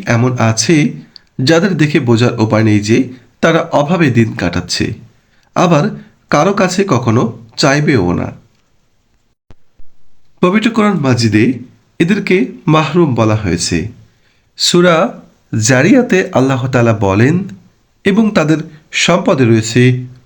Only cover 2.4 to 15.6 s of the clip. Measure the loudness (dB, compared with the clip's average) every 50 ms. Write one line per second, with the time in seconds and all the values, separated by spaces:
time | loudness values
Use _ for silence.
2.4 | -2 0 0 2 2 2 2 0 2 2 0 0 0 -2 -8 -16 -20 _ _ _
3.4 | 0 0 0 0 -2 -2 -2 -2 0 0 0 0 0 2 2 2 0 0 -2 -4
4.4 | -6 -4 -4 -6 -6 -6 -6 -6 -4 -6 -6 -10 -16 -20 _ _ _ _ _ _
5.4 | _ _ _ -2 0 2 2 2 0 -2 -4 -8 -14 -20 _ _ _ _ -2 0
6.4 | 0 0 0 0 -2 -2 -2 -2 -2 0 0 0 0 0 0 0 0 -2 -6 -10
7.4 | -18 -16 -6 -2 0 0 0 0 0 0 0 0 0 0 -2 -2 -4 -8 -10 -16
8.4 | -20 _ _ _ _ _ _ _ _ _ _ _ _ _ _ _ _ _ _ _
9.4 | _ -20 -20 -20 -20 -20 _ -16 -16 -14 -14 -16 -18 -20 -20 -20 -20 -20 -6 _
10.4 | 0 0 0 0 0 0 0 0 0 0 0 0 0 0 0 0 0 2 2 2
11.4 | 2 0 0 -4 -8 -16 -20 _ _ _ _ -2 -2 0 0 -2 0 0 0 0
12.4 | 0 -2 -6 -6 -2 0 0 2 0 0 0 0 0 2 0 0 0 0 0 0
13.4 | -2 -2 -4 -4 -2 -4 -4 -4 -4 -6 -10 -16 -20 _ _ _ _ _ _ _
14.4 | _ _ _ -6 -2 0 2 4 4 4 4 2 0 -2 -4 -10 -18 -20 _ _
15.4 | _ _ -4 -2